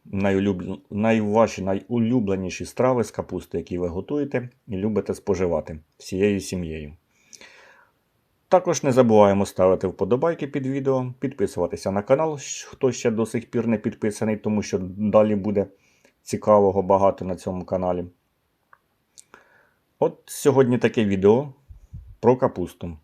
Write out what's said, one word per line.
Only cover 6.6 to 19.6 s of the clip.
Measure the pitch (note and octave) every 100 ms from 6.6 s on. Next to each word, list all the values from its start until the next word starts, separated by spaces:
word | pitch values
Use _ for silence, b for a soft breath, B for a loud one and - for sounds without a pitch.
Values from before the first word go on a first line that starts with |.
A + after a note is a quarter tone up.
| E2 D#2 D2 D#2 _ B B B B B B B B _ _ _ _ _ -
Також | F3+ F3+ D3+
не | D3
забуваємо | B2+ A#2+ G#2+ G2+ G2 G2
ставити | - F#2 F2+ F#2
вподобайки | - F#2+ B2 E3+ E3 C#3+
під | D3 C3
відео, | C#3 C3+ C3 B2+ B2+
підписуватися | C3+ - G2 F2+ E2+ - G2+
на | G2
канал, | - C3+ D#3+
щ-, | C#3+ - - -
хто | - C3
ще | A#2 B2
до | A2 A2+
сих | A#2+ -
пір | A#2+ A2
не | G#2+
підписаний, | A#2 - A2 - A2 G#2+
тому | G#2+ G#2+
що | - G2 F#2 G2
далі | G#2+ G#2+ G#2+ G2+
буде | G#2 G2+ F#2+ _ b b b b
цікавого | - G2+ G#2+ G#2 G2 G2
багато | F#2 G2 G2 - F#2
на | F2
цьому | G2 F#2 F2
каналі. | F#2 F2+ F2+ F2+ _ _ _ _ _ _ _ _ _ _ _ b b b b